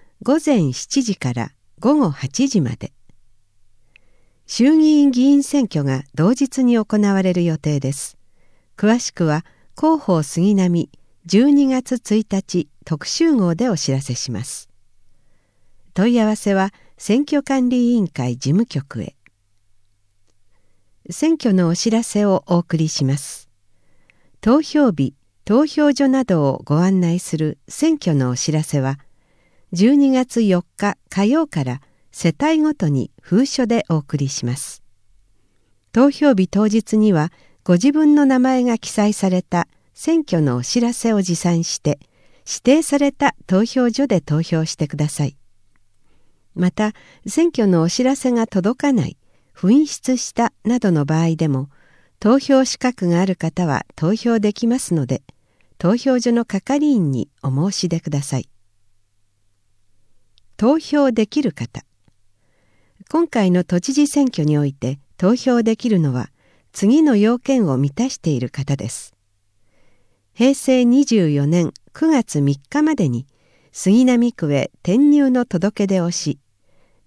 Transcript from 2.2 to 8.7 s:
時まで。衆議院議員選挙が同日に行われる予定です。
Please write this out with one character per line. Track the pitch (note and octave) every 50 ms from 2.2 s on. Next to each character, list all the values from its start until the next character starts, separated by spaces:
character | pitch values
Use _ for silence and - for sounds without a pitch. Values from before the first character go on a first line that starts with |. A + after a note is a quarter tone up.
| - C3+ - - C4 C#4
時 | C4+ G3+
ま | C#3+ A#2 A#2+
で。 | - - - - _ - - - _ _ _ _ _ _ _ _ _ _ _ _ _ _ _ _ _ _ _ _ _ _ _ _ _ _ -
衆 | - - A3+ C#4 D#4+
議 | D#4+ D#4 D#4 D#4 D4
院 | C#4+ C#4 B3+
議 | B3 B3+
員 | C#4 C#4+ C#4+ C4+
選 | - - C#4+ B3+
挙 | G3 - D#3 C#3
が | C#3 C3+ C3 - - -
同 | - D#3 G3
日 | C4 B3 C#4 C4 - - C4
に | B3 A#3+
行 | A3+ G#3+ - - G#3+
わ | G#3 G3+ G3 F#3+ F#3+
れ | F#3 F3+
る | F3+ F3
予 | E3+ D#3+ D#3+
定 | - D3+ D3+ C#3+
で | C3+ C3+ C#3
す。 | - - - - _ _ _ _ _ _ _ _ _ _ _